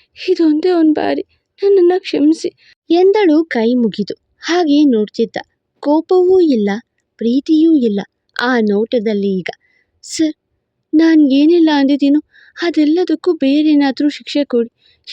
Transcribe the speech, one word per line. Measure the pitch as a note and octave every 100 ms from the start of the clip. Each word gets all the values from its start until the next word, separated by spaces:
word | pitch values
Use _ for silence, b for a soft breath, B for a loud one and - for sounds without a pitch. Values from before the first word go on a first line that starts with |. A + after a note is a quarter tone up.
| b - -
ಇದೊಂದೇ | F4 E4 D4+ F#4
ಒಂದ್ | F4 D#4
ಬಾರಿ | D4+ D4+ C#4+ - _ _ _
ನನ್ನನ್ನ | G4+ G4 F4 F#4
ಕ್ಷಮಿಸಿ" | F#4+ D4 D4 D#4+ - b b b _
ಎಂದಳು | E4+ F#4+ G#4 F#4+ D4+
ಕೈ | E4 A#3+ A3+
ಮುಗಿದು. | B3+ A3+ - G3+ - _ _
ಹಾಗೆ | - F4 E4 C#4+
ನೋಡ್ತಿದ್ದ. | D4 A3+ G#3 - A3+ - - _ _ _
ಕೋಪವೂ | C#4 D4+ D#4+ F#4 F4+ F#4+
ಇಲ್ಲ, | E4 A#3 G3+ G3+ _ _ _ _
ಪ್ರೀತಿಯೂ | A3+ C4 D4+ D#4 E4
ಇಲ್ಲ | D#4 A#3 G3+ - _ _ -
ಆ | A#3+ B3
ನೋಟದಲ್ಲಿ | G#3+ G3+ A3+ B3 G#3+ G3+ G3 F#3+
ಈಗ. | E3 - _ _ _ _
"ಸರ್, | - - D#4+ - _ _ _ _ _
ನಾನ್ | D#4 D#4+ D#4+ D4
ಏನೆಲ್ಲ | C4+ D4+ F4 D#4+
ಅಂದಿದ್ದೀನೋ | D4 C4+ C#4+ C#4 D4 - b b -
ಅದೆಲ್ಲದಕ್ಕೂ | E4+ D#4 D4+ E4 F4+ D#4 F#4
ಬೇರೆ | D#4+ C4+ C#4+ D#4
ಏನಾದ್ರೂ | D4 C#4 C4 C#4+
ಶಿಕ್ಷೆ | - - D4
ಕೊಡಿ. | C#4 A#3+ A#3 _ _ _ -